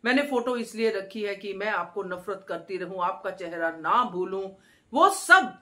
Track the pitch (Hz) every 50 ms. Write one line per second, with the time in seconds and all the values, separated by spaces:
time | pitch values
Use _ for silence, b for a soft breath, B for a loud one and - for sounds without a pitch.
0 | - 233 254 277 285 285 269 240 233 254 247 240 220 - - 220 226 220 214 -
1 | - - - 220 208 202 196 190 202 202 190 190 202 214 208 180 170 - - 202
2 | 190 180 180 175 - - 196 185 - - 180 165 - - 175 180 180 175 190 185
3 | 175 190 190 - - 196 175 - 180 165 170 170 165 165 160 160 160 165 202 240
4 | 247 208 180 180 185 190 190 196 190 190 190 b b b b b b b 220 277
5 | 349 403 392 - - - 349 381 370 - - -